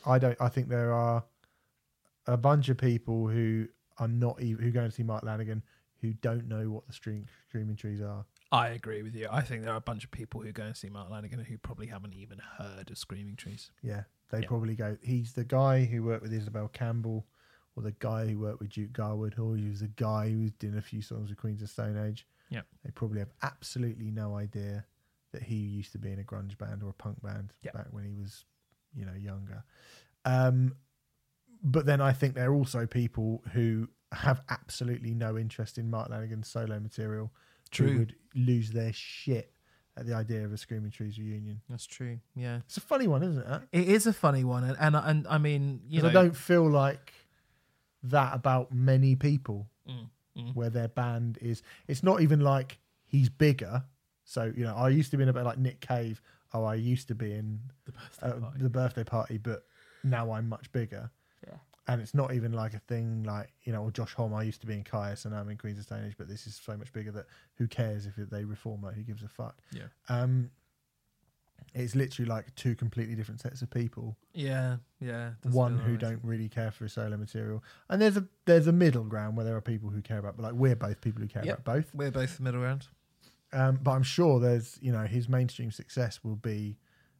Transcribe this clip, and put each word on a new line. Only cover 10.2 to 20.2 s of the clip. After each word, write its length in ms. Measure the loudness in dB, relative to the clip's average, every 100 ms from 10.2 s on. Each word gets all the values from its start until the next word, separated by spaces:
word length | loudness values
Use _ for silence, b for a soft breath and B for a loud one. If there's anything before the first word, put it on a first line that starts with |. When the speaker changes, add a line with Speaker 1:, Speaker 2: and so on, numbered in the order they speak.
| -12 -10
Speaker 2:
who 100 | -10
go 120 | -10
and 140 | -10 -10
see 120 | -12
Mark 200 | -14 -12
Lanigan 300 | -12 -10 -10
who 140 | -10 -12
probably 300 | -12 -12 -12
haven't 260 | -12 -14
even 260 | -16 -18 -18
heard 520 | -18 -14 -14 -14 -16
of 60 | -14
Screaming 380 | -12 -12 -10 -12
Trees. 360 | -14 -16 -18 _
Speaker 1:
Yeah, 220 | -8 -8 -10 _ _
they 120 | -4
Speaker 2:
Yeah. 60 | -2
Speaker 1:
probably 280 | -2 -2 -4
go, 220 | -4 -6
"He's 320 | -2 -2 -2
the 100 | -4
guy 400 | 0 2 4 4 4
who 180 | 0
worked 180 | -2 -2
with 80 | -4
Isabel 380 | -6 -4 -6 -6
Campbell," 580 | -4 -4 -2 -2 -4 -6 b b b b -8
or 80 |
"the 80 | -8
guy 340 | -6 -4 -2 -2
who 120 | -2
worked 220 | -4 -6
with 80 | -8
Duke 240 | -6 -6
Garwood," 440 | -4 -4 -2 -4 -2
or 200 | -2 -2
"he 100 | -2
was 140 | -4
the 80 | -8
guy 400 | -4 -2 0